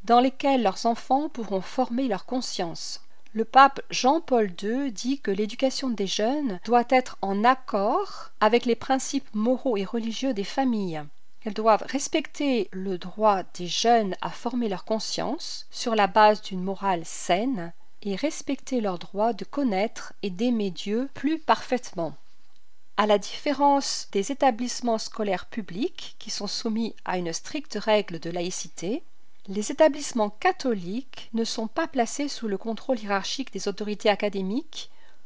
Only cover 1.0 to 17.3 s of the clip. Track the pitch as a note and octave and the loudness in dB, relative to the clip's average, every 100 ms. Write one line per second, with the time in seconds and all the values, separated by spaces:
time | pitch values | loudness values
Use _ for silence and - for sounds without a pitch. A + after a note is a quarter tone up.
1 | - C4+ D4+ - G#3 G3 F3 - B3 A#3+ | 2 2 2 -4 -4 -2 -2 -2 0 0
2 | C4+ F#3+ - B3+ - - F3 E3 - - | 0 -2 -2 -4 -2 -4 -4 -4 -8 -8
3 | - - - A3 A3 B3+ C#4 - - - | -10 -10 -6 -2 4 8 8 6 -4 0
4 | B3+ D#4 E4 B3+ G#3 F3 G3 B3 C#4+ G3+ | 4 4 4 2 2 0 -2 -2 -2 -4
5 | B3 C#4 - F#3+ G#3 A3 C4 C4 C4+ A3 | -2 -2 0 0 -2 0 0 0 -2 -2
6 | G3 - A3 D4 C#4+ F#3 - A#3+ A#3 B3+ | -2 0 0 0 0 -2 2 2 4 4
7 | B3+ - G3 G3 A3+ C4 - G3+ G3+ D#4+ | 2 -2 -2 2 4 4 0 0 2 2
8 | G4 - - - G#3+ A#3 A#3+ A3+ - C4 | 0 -6 -10 2 4 4 4 0 2 0
9 | - C#4 - G#3+ A3 B3+ C4+ G#3 F#3+ A#3 | 0 -4 -2 0 2 2 2 0 0 -2
10 | A3+ A3 C4+ G#3 G3 - C4+ A3 F#3+ D#3+ | -4 -2 -2 -2 -2 0 2 2 -2 -4
11 | D3 - - - A3 G3+ A3 G#3 - B3+ | -8 -10 -10 -8 -6 0 4 4 4 -4
12 | - D#4+ D4 - C#4+ B3 F#3 F#3+ G3 F3+ | 0 0 -2 -2 0 2 0 -4 -4 -4
13 | F3+ - G#3+ G3 E3+ - F3 - A3+ A#3 | -6 2 4 4 2 -6 -4 0 4 6
14 | G3+ F3+ - - A#3+ B3 A#3 F3+ - A3 | 4 -2 -4 -4 -4 -2 0 -2 -2 -4
15 | - - E3+ D4 - - - - B3 A3 | -2 -4 -2 -4 -6 -10 -10 -6 0 4
16 | G3 G3+ G#3+ G#3+ - F#3 F#3 G3 G3 F3 | 4 8 8 8 0 -4 -4 -2 0 0
17 | E3 - - | -2 -4 0